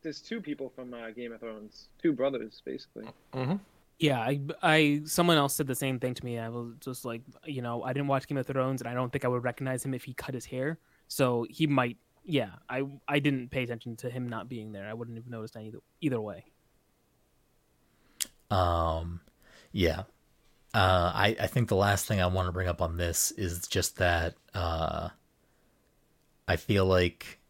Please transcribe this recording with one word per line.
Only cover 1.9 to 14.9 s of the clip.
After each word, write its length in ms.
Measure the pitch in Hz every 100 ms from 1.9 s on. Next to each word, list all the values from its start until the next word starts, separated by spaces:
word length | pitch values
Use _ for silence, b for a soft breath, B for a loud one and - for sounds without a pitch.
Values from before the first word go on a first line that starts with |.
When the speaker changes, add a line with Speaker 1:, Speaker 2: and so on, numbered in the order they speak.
| _
Speaker 1:
two 140 | 170
brothers, 480 | 127 135 131 110 -
basically. 420 | - 131 - 113 110 - _
Speaker 2:
Mm-hmm. 240 | 131 127 196 - _ _ _
Speaker 3:
Yeah, 220 | 151 127
I, 200 | 113 143 139 160
I, 400 | 175 156 151 147
someone 320 | 151 - 175 160
else 180 | 139
said 120 | - 135
the 80 |
same 240 | 127 139 127
thing 140 | 127
to 100 | 123
me. 140 | 123 117
I 100 | 113
was 260 | 120 120 117
just 240 | - 131
like, 180 | 123 117 - -
you 180 | - 139
know, 200 | 120 120
I 100 | 131
didn't 160 | 131 143
watch 180 | 135 -
Game 120 | 139
of 80 | 123
Thrones, 340 | 135 131 135
and 80 | 117
I 60 |
don't 180 | 123 127
think 120 | 131
I 40 | 127
would 160 | 123
recognize 400 | 123 120 131 127
him 100 | 135
if 100 | 127
he 100 | -
cut 200 | 127 -
his 100 | 131 -
hair. 320 | 127 139 165 b b b
So 380 | - 131 120 117
he 160 | - 156
might, 320 | 139 120 117 _ _
yeah, 280 | - 147 104 85 -
I, 140 | 127 139 139 -
I 120 | 147
didn't 300 | 143 135 127
pay 120 | 135
attention 320 | 120 117 120 117
to 140 | 123
him 180 | 123 123
not 200 | 113 107
being 240 | 123 107
there. 160 | 101
I 60 | 101